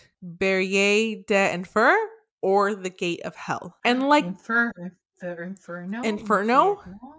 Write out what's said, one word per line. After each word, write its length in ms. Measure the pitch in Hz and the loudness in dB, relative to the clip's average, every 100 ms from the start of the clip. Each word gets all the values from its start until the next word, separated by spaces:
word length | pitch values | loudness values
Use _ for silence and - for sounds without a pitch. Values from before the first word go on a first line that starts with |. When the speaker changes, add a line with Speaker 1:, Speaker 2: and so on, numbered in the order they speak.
| _ _ | _ _
Speaker 1:
Barrière 1000 | 180 170 190 190 190 196 202 208 226 208 - | -14 -4 0 2 2 2 4 4 2 -2 0
d'Enfer, 680 | 196 196 175 185 214 247 403 440 - _ _ | 2 2 0 -2 2 4 4 0 -8 _ _
or 340 | 185 196 202 208 | 2 2 2 -2
the 140 | 185 | -8
Gate 320 | 175 175 170 | -6 -4 -4
of 100 | - | -8
Hell. 420 | - - 131 175 - | -10 -8 -8 -8 -4
And, 200 | 233 254 269 | 0 0 4
like, 160 | 294 | 2
Speaker 2:
Infer-, 460 | 175 190 - 233 240 180 | 2 -6 -2 0 0 -4
infer-, 640 | 180 - _ - 180 170 | -12 -14 _ -14 -12 -10
inferno? 600 | 175 196 - 175 180 220 | -12 -14 -14 -12 -10 -6
Speaker 1:
Inferno? 680 | 226 208 214 202 214 262 370 403 | -4 -4 -2 0 2 2 2 0
Speaker 2:
Inferno? 380 | - 196 254 | -8 -18 -20